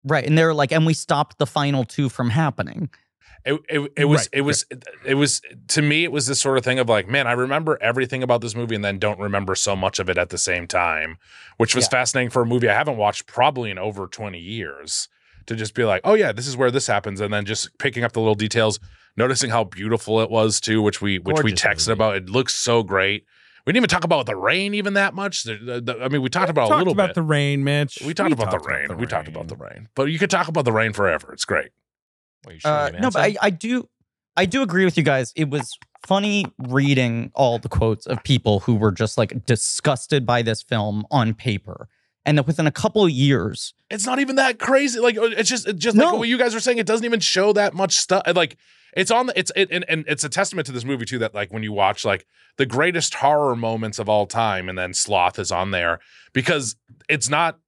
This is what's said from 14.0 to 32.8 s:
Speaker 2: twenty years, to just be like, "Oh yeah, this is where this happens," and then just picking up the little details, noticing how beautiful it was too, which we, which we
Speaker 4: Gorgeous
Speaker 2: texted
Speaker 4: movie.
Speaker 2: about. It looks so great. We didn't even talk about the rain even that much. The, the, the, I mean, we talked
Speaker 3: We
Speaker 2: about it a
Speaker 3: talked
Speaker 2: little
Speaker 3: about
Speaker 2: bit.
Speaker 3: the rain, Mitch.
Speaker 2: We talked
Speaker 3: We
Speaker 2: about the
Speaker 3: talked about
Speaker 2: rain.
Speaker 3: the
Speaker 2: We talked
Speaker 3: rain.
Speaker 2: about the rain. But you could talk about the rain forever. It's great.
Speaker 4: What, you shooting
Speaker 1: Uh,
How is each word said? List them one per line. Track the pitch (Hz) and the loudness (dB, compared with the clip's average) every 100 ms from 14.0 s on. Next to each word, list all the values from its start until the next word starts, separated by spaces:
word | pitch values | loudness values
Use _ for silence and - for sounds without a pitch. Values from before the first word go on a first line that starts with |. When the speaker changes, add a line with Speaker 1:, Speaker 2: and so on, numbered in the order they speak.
| 92 | -10
Speaker 2:
twenty | - 104 90 | -8 -10 -10
years, | 85 113 82 69 78 - - _ _ - - | -10 -10 -10 -10 -8 -8 -8 _ _ -20 -10
to | |
just | 117 107 | -6 -6
be | - | 0
like, | 113 92 | 2 2
"Oh | 180 | 4
yeah, | 220 170 | 4 4
this | 107 131 | -2 -8
is | 127 | 0
where | 127 | 2
this | 131 - | 2 0
happens," | 104 104 98 | -2 -2 -6
and | 104 | -2
then | 104 | -2
just | 101 107 - _ | -4 -6 -8 _
picking | 139 120 | -4 -2
up | 117 | -2
the | 117 | 0
little | 110 | 0
details, | 104 107 117 110 101 - - _ - | 2 0 2 0 0 -12 -20 _ -2
noticing | 127 127 131 | 0 0 0
how | 117 | 0
beautiful | 98 87 104 110 - 110 | -2 -6 -2 -2 0 0
it | 110 | 2
was | 113 110 101 | 2 2 0
too, | - 110 | 0 2
which | 104 - | 2 0
we, | 101 92 | -4 -2
which | 90 156 | 0 2
we | 120 | 2
Speaker 4:
Gorgeous | 92 | 2
Speaker 2:
texted | 110 101 - | 0 0 -2
Speaker 4:
movie. | 107 | 0
Speaker 2:
about. | 110 98 | 0 0
It | 92 | -2
looks | 117 127 | -2 0
so | - 120 117 | -2 2 0
great. | 95 95 98 101 _ _ _ _ | 2 0 0 -2 _ _ _ _
We | - | -2
didn't | 214 | 0
even | 220 | 2
talk | 175 | 0
about | 165 160 117 | 2 0 0
the | 101 | -2
rain | 101 175 202 | 0 0 -2
even | 208 202 | -4 -2
that | 196 196 | 0 0
much. | 180 202 - | -2 -6 -6
The, | 117 107 | -8 -10
the, | 120 123 | -8 -6
the, | 120 117 | -6 -6
I | 127 | -2
mean, | 143 | -2
we | 131 | -2
talked | 180 185 | -2 0
Speaker 3:
We | |
Speaker 2:
about | 151 | 2
it | 117 | 2
a | |
Speaker 3:
talked | 294 | 2
Speaker 2:
little | 185 | 2
Speaker 3:
about | 196 185 | 2 0
Speaker 2:
bit. | |
Speaker 3:
the | 180 | 0
rain, | 156 147 143 143 | 0 0 0 0
Mitch. | 139 147 143 - | 0 0 -2 -6
Speaker 2:
We | 143 | -8
talked | 170 196 | -2 0
Speaker 3:
We | |
Speaker 2:
about | 131 107 | 0 0
the | 87 | -2
Speaker 3:
talked | 69 | -4
about | 67 | -6
Speaker 2:
rain. | 71 | -4
Speaker 3:
the | 87 | -6
Speaker 2:
We | 120 | -4
talked | 95 76 | -4 -6
Speaker 3:
rain. | 78 | -12
Speaker 2:
about | 80 | -12
the | 65 | -14
rain. | 50 50 110 - | -16 -18 -12 -2
But | |
you | 139 160 | -2 0
could | 196 | 0
talk | 180 175 | 0 0
about | 160 | 0
the | 123 | 2
rain | 110 110 | 2 0
forever. | 101 98 78 - | 2 0 0 -4
It's | 71 | -12
great. | - 85 65 _ _ _ _ _ _ _ | -2 -2 -4 _ _ _ _ _ _ _
Speaker 4:
What, | - | -20
you | 82 | -6
shooting | 151 | -2
Speaker 1:
Uh, | 151 | 0